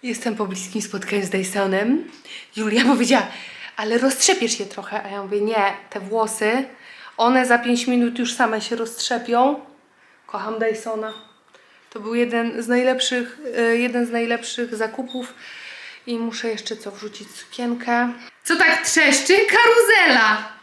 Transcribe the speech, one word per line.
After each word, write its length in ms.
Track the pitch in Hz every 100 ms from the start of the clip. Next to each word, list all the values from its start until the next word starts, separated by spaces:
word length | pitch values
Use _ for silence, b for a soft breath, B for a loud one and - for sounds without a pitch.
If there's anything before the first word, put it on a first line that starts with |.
Jestem 320 | 247 226 240 214
po 100 | 202
bliskim 360 | 185 - 220
spotkaniu 440 | 202 196 - 208 190
z 40 |
Dysonem. 760 | 190 185 202 196 190 220 294 - B B B B -
Julia 280 | 214 220
powiedziała: 420 | 240 262 240 254 196 B B B B -
„Ale 220 | 214 233
roztrzepiesz 640 | 262 269 - 370 233 -
je 60 | 196
trochę”, 360 | - 196 208
a 60 | 202
ja 140 | 202
mówię: 180 | 196 208
„Nie, 320 | 208 226 196 185 -
te 100 | 208
włosy, 640 | 190 220 214 214 214 240 269 B B B B -
one 300 | 233 254 254
za 120 | 240
pięć 280 | 240 240 240
minut 320 | 247 240 240
już 160 | 233
same 260 | - 240 220
się 160 | 214 233
roztrzepią”. 840 | 226 - - 240 233 240 269 294 - _ _ b b b -
Kocham 320 | 202 208 220
Dysona. 540 | 226 220 233 220 220 220 - _ _ b b b b
To 100 | 226
był 140 | 214
jeden 480 | 233 240 233 233 226
z 60 | 226
najlepszych, 720 | 247 254 254 - 247 240 - 294 233
e, 200 | 233 233
jeden 300 | 247 247 233
z 40 |
najlepszych 640 | 233 233 233 233 - 240
zakupów. 600 | 214 220 220 254 254 247 - B B B B B B -
I 120 | 233
muszę 300 | 233 220 233
jeszcze 280 | 220 - 220
co, 140 | -
wrzucić 400 | 196 214 208 208
sukienkę. 840 | - - - 240 240 240 240 240 240 B _
Co 120 | - 330
tak 300 | 330 - -
trzeszczy? 480 | - 302 277 - 381
Karuzela! 1120 | 403 415 466 466 415 427 339 247 220 214 - -